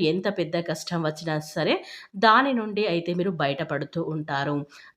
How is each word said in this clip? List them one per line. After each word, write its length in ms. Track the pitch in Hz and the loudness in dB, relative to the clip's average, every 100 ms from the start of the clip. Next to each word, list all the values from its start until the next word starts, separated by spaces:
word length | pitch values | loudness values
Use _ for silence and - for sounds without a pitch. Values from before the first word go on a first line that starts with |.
| 160 | 2
ఎంత 220 | 180 202 196 | 2 0 -2
పెద్ద 200 | 160 170 | -2 -2
కష్టం 400 | 170 160 - 170 | -2 -6 -4 -2
వచ్చినా 340 | 156 156 165 156 156 | -2 -2 -4 -4 -4
సరే 300 | 170 165 370 - - - 196 | -2 0 0 -2 -18 -14 4
దాని 380 | 220 220 277 | 6 6 6
నుండి 320 | 247 214 202 208 | 0 -2 -2 0
అయితే 260 | 170 170 | 0 0
మీరు 200 | 175 185 160 | 0 0 0
బయటపడుతూ 680 | 143 139 156 147 147 165 | 0 0 -2 -4 -4 -4
ఉంటారు. 540 | 165 156 156 139 143 143 143 - - | -4 -4 -4 -2 -2 -2 -6 -14 -20